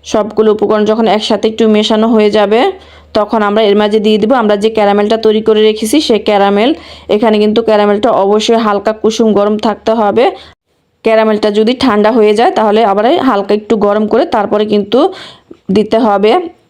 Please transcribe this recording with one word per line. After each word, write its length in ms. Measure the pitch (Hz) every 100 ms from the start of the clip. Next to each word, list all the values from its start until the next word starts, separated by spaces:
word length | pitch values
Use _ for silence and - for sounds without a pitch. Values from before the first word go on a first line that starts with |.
সবগুলো 440 | - 220 208 - 220 214
উপকরণ 280 | 208 214 208
যখন 160 | 220 220 208
একসাথে 300 | - 208 233
একটু 160 | 220 226
মেশানো 320 | 214 214 214 226
হয়ে 160 | 226 208 214
যাবে 240 | 202 220 381 381 - - -
তখন 260 | 220 208 226 202
আমরা 140 | 208 214
এর 80 | 208
মাঝে 180 | 208 214 214
দিয়ে 120 | 214
দিব 100 | 214 262
আমরা 120 | 214 208
যে 80 | 220 220
ক্যারামেলটা 400 | 202 202 208 226 220
তৈরি 160 | 214 220
করে 120 | 214 214
রেখেছি 280 | 214 220 294 302
সেই 140 | 214 214
ক্যারামেল। 420 | 202 196 202 240 320 - - -
এখানে 220 | 208 220 214
কিন্তু 180 | 214 214 226
ক্যারামেলটা 400 | 214 208 202 233 185
অবশ্যই 360 | 196 214 214 226 220
হালকা 260 | 202 208 214
কুসুম 260 | 214 220 226 202
গরম 160 | 208 214 226
থাকতে 260 | 208 - 226
হবে। 240 | 208 214 294 - - _ _ _ _ _
ক্যারামেলটা 440 | 220 220 220 208 214 208
যদি 140 | 220 254
ঠান্ডা 280 | 262 214 196 247
হয়ে 160 | 214 208
যায় 140 | 247 381
তাহলে 220 | 220 220 226
আবার 140 | 294 226 349 262
হালকা 240 | 208 202 214
একটু 140 | 214 226 202
গরম 180 | 208 214
করে 120 | 226 339
তারপরে 300 | 226 208 208 214
কিন্তু 280 | 208 196 240 370 - - - _ - - 190
দিতে 220 | 214 226 233
হবে। 260 | 202 208 359 349 - _